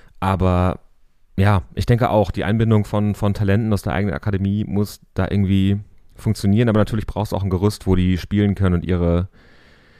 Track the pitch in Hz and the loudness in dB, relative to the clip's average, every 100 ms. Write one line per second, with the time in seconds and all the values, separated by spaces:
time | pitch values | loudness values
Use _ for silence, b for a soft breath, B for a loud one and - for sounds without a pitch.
0 | B B 95 92 92 90 90 - - _ | B B -4 0 2 2 0 -4 -12 _
1 | _ _ _ - 98 98 - - - 120 | _ _ _ 0 2 2 0 -4 0 2
2 | 127 104 98 - 82 113 113 107 101 104 | 2 2 0 -2 -2 0 2 2 0 -2
3 | 104 98 104 101 98 101 110 101 98 71 | -2 -2 -2 0 0 0 0 -2 -2 -4
4 | 101 - 107 98 98 104 - 95 104 - | -2 -4 -4 -2 0 -2 -2 -2 -4 -8
5 | _ - 95 98 95 98 95 101 - - | _ -4 -2 0 2 2 2 0 -4 -20
6 | - - 110 107 101 104 120 107 101 107 | -20 -6 -4 -2 2 2 4 2 2 -2
7 | - - 107 90 95 90 101 - 95 92 | -6 -6 -4 -4 -2 0 0 -2 0 2
8 | 90 90 - 101 104 95 95 87 80 90 | 2 0 -2 0 0 2 0 0 0 0
9 | 85 85 95 b b b b b b b | 0 0 -2 b b b b b b b